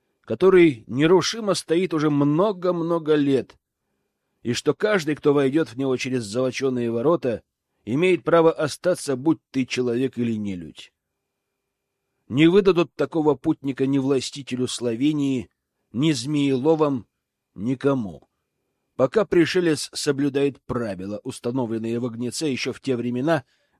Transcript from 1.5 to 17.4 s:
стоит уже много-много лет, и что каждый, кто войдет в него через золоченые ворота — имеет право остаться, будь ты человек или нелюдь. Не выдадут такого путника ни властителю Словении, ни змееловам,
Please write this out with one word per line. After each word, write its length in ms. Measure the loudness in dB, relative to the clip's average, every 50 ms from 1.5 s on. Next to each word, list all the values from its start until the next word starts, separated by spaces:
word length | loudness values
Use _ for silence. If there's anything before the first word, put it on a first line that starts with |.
| -2
стоит 400 | -2 -2 -2 0 0 0 0 0
уже 160 | 0 0 2
много-много 1040 | 2 2 2 4 4 2 2 0 0 -2 -2 -2 -2 -2 -2 -2 -2 -2 0 2 2
лет, 460 | 2 2 2 2 0 0 -4 -10 _ _ _ _ _ _ _ _ _ _ _ _ _ _ _ _ _
и 120 | -6 -6 -6
что 200 | -2 -2 -2 -2
каждый, 420 | 0 0 0 0 0 0 -2 -4
кто 180 | 0 2 2 4
войдет 360 | 4 4 2 2 0 0 -2
в 80 | -4
него 180 | -4 -2 -2 -2
через 260 | -2 -2 -4 -4 -4 -4
золоченые 680 | -4 -4 -2 -2 -2 -2 -2 -2 -2 0 -2 -2 -2
ворота — 520 | -2 0 2 2 2 2 0 -2 -4 -4 -8 _ _ _ _ _ _ _ -8
имеет 380 | -4 -2 0 2 2 2 0 0
право 280 | 2 4 4 6 4
остаться, 640 | 2 0 -2 -4 -4 -4 -2 -2 -2 -2 -2 -4 -4
будь 240 | -2 0 0 0 0 _ _
ты 140 | -4 -4 -4
человек 520 | -2 -2 -4 -2 -2 0 -2 -2 -2 -2
или 160 | -4 -4 -2 -2
нелюдь. 600 | -4 -4 -6 -8 -8 -10 -14 -16 -20 -20 -20 _ _ _ _ _ _ _ _ _ _ _ _ _ _ _ _ _ _ _ _ _ _ _ _ _ _ _
Не 200 | -4 2 4 4
выдадут 460 | 6 6 6 4 4 4 2 2 -2 _
такого 400 | -4 -4 -2 -2 0 2 2 0
путника 520 | 0 0 -2 -2 -2 -4 -6 -4 -2 0
ни 100 | 0 0
властителю 680 | 0 0 0 0 -2 -2 -6 -10 -12 -12 -8 -4 -4 -4
Словении, 840 | -4 -4 -4 -4 -4 -2 0 0 0 0 0 -2 -2 -2 -4 -6 -8 _ _ _ _ _ _ _ _
ни 200 | -4 0 0 0
змееловам, 960 | 0 0 -2 -4 -2 0 0 0 0 2 2 2 2 2 2 0 0 -2 -6 _ _ _ _ _ _ _